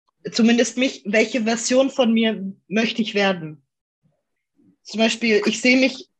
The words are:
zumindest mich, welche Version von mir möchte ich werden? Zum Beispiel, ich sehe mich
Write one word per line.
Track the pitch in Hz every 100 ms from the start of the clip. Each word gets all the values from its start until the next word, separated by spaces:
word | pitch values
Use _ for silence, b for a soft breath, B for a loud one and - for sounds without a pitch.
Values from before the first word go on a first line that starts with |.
| _ _ 190
zumindest | - 226 233 240 -
mich, | 262 - -
welche | 220 220 262
Version | 220 233 - 254 269
von | - 233
mir | 226 226 196 190 - -
möchte | 202 226 -
ich | 214 202
werden? | 196 180 156 151 _ _ _ _ _ _ _ _ _ _ _ _
Zum | - 214
Beispiel, | 226 - 226 208 214
ich | -
sehe | 254 262
mich | 262 - -